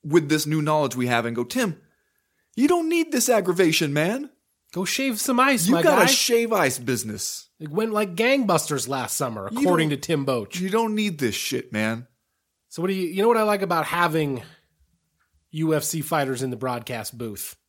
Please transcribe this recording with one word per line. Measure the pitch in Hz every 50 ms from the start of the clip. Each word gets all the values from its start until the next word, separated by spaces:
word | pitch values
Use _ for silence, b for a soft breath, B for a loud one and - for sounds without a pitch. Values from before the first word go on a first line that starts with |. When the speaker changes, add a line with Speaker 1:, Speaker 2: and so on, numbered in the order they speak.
Speaker 1:
with | - 151 151 170 151 139
this | 151 156 147
new | 147 156 156
knowledge | 147 156 156 151 147 127 117
we | 127 123
have | 123 120 117 113
and | 117 117
go, | 117 120
"Tim, | 123 - 170 180 180 151 - _ _ _ _ _ _ _ _ _ _ _ _ _ _ _
you | 214 262
don't | 294 359 349 330 320
need | 339 339 320 320
this | - 254 226 -
aggravation, | 240 214 185 185 170 175 185 160 160 - 165 143
man. | 143 147 156 180 226 269 294 269 _ _ _ _ _ _ _ _
Speaker 2:
Go | - 175 190
shave | - - - 269 269 226 208
some | - - 254 240
ice, | 262 285 269 208 160 190
Speaker 1:
You | 277
Speaker 2:
my | -
Speaker 1:
got | - 320 285 240
Speaker 2:
guy. | 185
Speaker 1:
a | 262
Shave | 269 - - - 233 233 233 220
Ice | 220 190 160 135 123 131
business." | 120 131 127 117 - 107 104 101 - - - - - _ _ _
Speaker 2:
It | 160 147
went | 147 196 220 226
like | 214 208 214 190 175
gangbusters | 175 226 247 269 277 247 196 175 156 - - 147 135 117 123
last | 139 131 117 110 -
summer, | - 143 123 110 107 95 101
Speaker 1:
You | 214 247
Speaker 2:
according | 285 185 175 165 160 151
to | 143
Speaker 1:
don't, | 131
Speaker 2:
Tim | - - 165 147 135
Boetsch. | 135 131 120 101 - - 175
Speaker 1:
you | 185 190
don't | 202 226 233 220 214
need | 214 214 208 170 143
this | 135 110 98
shit, | - - - 131 123 - -
man. | 110 107 110 110 113 117 123 _ _ _ _ _ _ _ _ _ _ _ _ _
Speaker 2:
So | - -
what | 170 190
do | 196
you, | 190 180
you | 160 175 190
know | 202 240
what | 240
I | 226 214
like | 214 208 196
about | 196 170 175 165 151
having | - - 175 175 170 156 160 151 143 135 120 B B B B B B _ _ _ _ _ _ _ _ _ _ _ _ _ _ _ _
U | - 156 160 160 160
F | 147
C | 151 - - 160
fighters | 139 - 170 151 139 135 131 117
in | 135 131
the | 123
broadcast | 110 131 127 123 120 113 - 123 113 107 - -
booth? | 113 120 113 101 95 - - - _ _